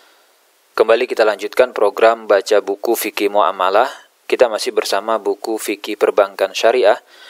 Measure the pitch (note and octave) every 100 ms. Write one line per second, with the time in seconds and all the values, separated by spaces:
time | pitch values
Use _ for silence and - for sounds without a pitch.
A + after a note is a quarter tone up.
0 | _ _ _ _ _ _ _ - A2 A#2
1 | B2 A#2+ G#2+ G2+ G#2 - B2+ - G#2 G2
2 | A2+ A2+ G#2+ G2+ - G#2 F#2+ G2 - A2
3 | G#2+ - G2+ G#2 F#2 G2 F#2 G2+ C3 -
4 | - _ - A2+ B2 G#2 - G#2+ - G2
5 | A2 A2 G2+ F#2+ - A2 - G2 - G#2
6 | G#2+ - G2 G2 G2 F#2+ A2+ B2 G2 A#2+
7 | - - -